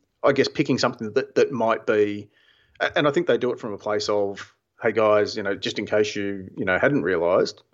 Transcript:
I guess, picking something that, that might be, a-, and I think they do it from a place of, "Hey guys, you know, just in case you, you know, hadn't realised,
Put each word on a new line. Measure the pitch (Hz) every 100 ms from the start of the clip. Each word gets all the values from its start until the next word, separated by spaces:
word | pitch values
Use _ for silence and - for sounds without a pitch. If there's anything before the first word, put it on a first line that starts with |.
| _ _
I | 135
guess, | 139 120
picking | - 151 127
something | 123 123 110
that, | 117 131
that | - -
might | 117 113 113 -
be, | 107 104 104 104 _ _ _ _ -
a-, | - -
and | 147
I |
think | 151 175
they | 120
do | 123
it | 123
from | 117
a | 98
place | - 107 104
of, | 104 101 98 - _ _ _
"Hey | 117
guys, | 107 107 107 101 113
you |
know, | 101
just | 98 117 110
in | 101
case | 104 104 107
you, | 101 101 95 -
you |
know, | 98 92
hadn't | 120 143
realised, | 87 87 85 98 - - _